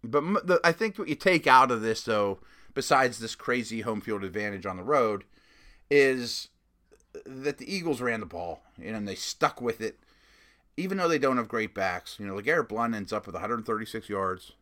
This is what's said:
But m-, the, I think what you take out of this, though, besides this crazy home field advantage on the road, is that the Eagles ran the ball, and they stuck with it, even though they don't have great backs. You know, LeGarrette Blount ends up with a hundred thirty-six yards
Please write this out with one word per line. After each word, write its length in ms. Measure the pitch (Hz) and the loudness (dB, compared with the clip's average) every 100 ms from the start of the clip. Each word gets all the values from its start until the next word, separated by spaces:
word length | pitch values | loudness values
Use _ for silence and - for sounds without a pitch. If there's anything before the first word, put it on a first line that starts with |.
But 160 | 113 143 | 0 -2
m-, 200 | 160 202 | 0 -2
the, 160 | 175 175 | 2 2
I 80 | 170 | 2
think 240 | 165 220 208 | 2 -4 -4
what 100 | 170 | -6
you 80 | |
take 320 | 143 190 170 147 | 0 2 4 8
out 240 | 127 131 | 8 8
of 100 | 117 | 4
this, 220 | 113 110 | 0 -2
though, 360 | - 107 101 98 - - - | 0 0 0 -4 -12 -20 -8
besides 460 | - - 139 131 113 | -6 2 4 4 -2
this 160 | 113 | -10
crazy 460 | - - 123 113 113 | -8 -2 -2 -2 -6
home 200 | 107 107 | -4 -4
field 240 | 117 104 | -4 -4
advantage 400 | 95 98 104 98 | -4 -4 -4 -6
on 100 | 95 | -8
the 80 | 92 | -6
road, 400 | 101 147 113 101 - - _ _ - - _ | 0 4 4 0 -8 -20 _ _ -20 -20 _
is 600 | 143 135 131 120 - - _ _ _ _ _ _ - | 6 6 4 -4 -8 -10 _ _ _ _ _ _ -20
that 320 | - 131 135 - | -16 -6 -6 -6
the 160 | 147 | -6
Eagles 280 | 190 170 127 | -4 -2 -2
ran 180 | 123 110 | -2 -2
the 60 | |
ball, 360 | 104 87 85 78 _ - | -6 -8 -8 -10 _ -14
and 260 | - 110 101 | -10 -6 -6
they 80 | |
stuck 460 | 95 - - 147 - | -6 -8 -2 -2 0
with 180 | 120 113 | -4 -4
it, 180 | 147 - _ _ _ _ _ _ _ - | -8 -8 _ _ _ _ _ _ _ -6
even 200 | 185 190 | -4 0
though 120 | 170 | 2
they 100 | 156 | 4
don't 160 | 135 | 4
have 140 | 127 113 | 2 0
great 240 | 113 110 | -4 -4
backs. 440 | - 95 90 - - | -2 -2 -2 -10 -12
You 80 | 101 | -8
know, 80 | |
LeGarrette 340 | 98 110 165 120 | -4 0 0 0
Blount 260 | 107 117 | -2 -2
ends 160 | 110 92 | -2 -4
up 140 | 107 | -6
with 100 | 104 | -4
a 40 | 87 | -8
hundred 260 | 104 117 | -4 -4
thirty-six 420 | 107 110 110 110 - | -2 -4 -4 -10 -6
yards 460 | 101 95 92 - _ | -2 -2 -4 -12 _